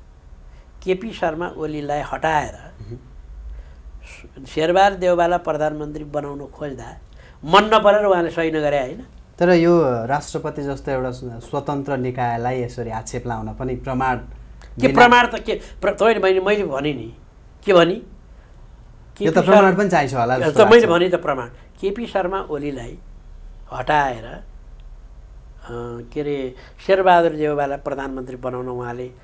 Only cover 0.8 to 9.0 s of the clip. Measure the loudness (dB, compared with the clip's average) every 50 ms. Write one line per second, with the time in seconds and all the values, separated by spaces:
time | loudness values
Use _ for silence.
0.8 | -4 -4 -4 -4 -6 -10 -6 -4 -4 -4 -4 -4 -8 -8 -8 -8 -8 -8 -6 -8
1.8 | -6 -4 -4 -4 -4 -6 -6 -4 -2 0 0 0 -2 -4 -8 -14 -18 -20 -20 -18
2.8 | -16 -16 -16 -16 -16 -20 -20 -20 -18 -18 -18 -16 -14 -14 -14 -14 -16 -18 -20 -20
3.8 | -20 -20 -20 -18 -18 -20 -20 -20 -20 -20 -20 -18 -16 -8 -4 -2 0 2 4 4
4.8 | 4 4 2 0 0 0 2 2 2 0 0 -2 -2 -4 -2 -2 -2 -4 -4 -6
5.8 | -8 -10 -10 -12 -12 -8 -8 -8 -6 -8 -10 -12 -14 -16 -14 -12 -12 -12 -10 -12
6.8 | -14 -16 -18 -18 -20 -20 -20 -20 -20 -20 -20 -14 0 4 6 6 6 6 4 6
7.8 | 6 6 6 6 4 4 2 2 2 0 -2 -2 -2 -2 -2 0 0 0 0 0
8.8 | -2 -4 -8 -12